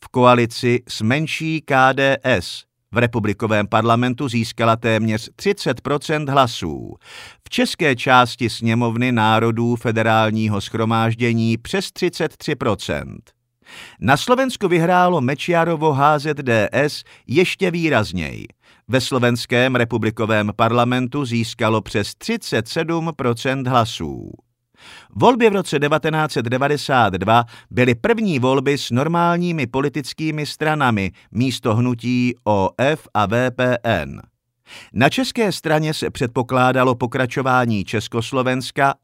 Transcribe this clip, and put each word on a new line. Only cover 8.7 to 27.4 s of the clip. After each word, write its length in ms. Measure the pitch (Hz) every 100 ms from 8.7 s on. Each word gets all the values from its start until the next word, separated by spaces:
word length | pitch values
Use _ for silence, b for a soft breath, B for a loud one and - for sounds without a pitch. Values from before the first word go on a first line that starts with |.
| 117 120 113 127
národů 640 | 117 110 110 117 113 117 117
federálního 840 | 120 113 113 110 110 110 110 104
shromáždění 960 | - 110 110 113 113 113 120 113 113 113
přes 340 | - 196 185
třicet 460 | - 180 - 156 -
tři 180 | - 135
procent. 760 | 120 98 - 76 67 50 - _ _ _ B B B -
Na 180 | 175 143
Slovensku 500 | - 247 262 - 196
vyhrálo 540 | 170 165 180 180 175
Mečiarovo 720 | 123 147 - 170 165 160 156
H 260 | 135 143 151
Z 140 | 151
D 360 | 147 131 113 101
S 320 | 117 147 - B B -
ještě 440 | 135 185 - 185
výrazněji. 760 | 175 160 127 104 87 73 57 - _ b b -
Ve 140 | 127
slovenském 720 | 123 131 123 120 - 123 131 123
republikovém 760 | 113 120 110 110 110 107 104 104
parlamentu 680 | 113 120 120 127 123 143 131
získalo 560 | 117 113 - 110 110
přes 340 | 98 110 98 -
třicet 520 | - 226 - 123 -
sedm 440 | 165 160 170 165 156
procent 520 | 127 120 139 135 127
hlasů. 640 | 127 110 - 80 64 50 - _ _ _ B B B B 202
Volby 340 | 220 254 226
v 40 |
roce 260 | 196 175 147
devatenáct 520 | 143 156 160 156 151
set 140 | 151 117
devadesát 680 | 127 139 147 - 131 107
dva 320 | 92 95 117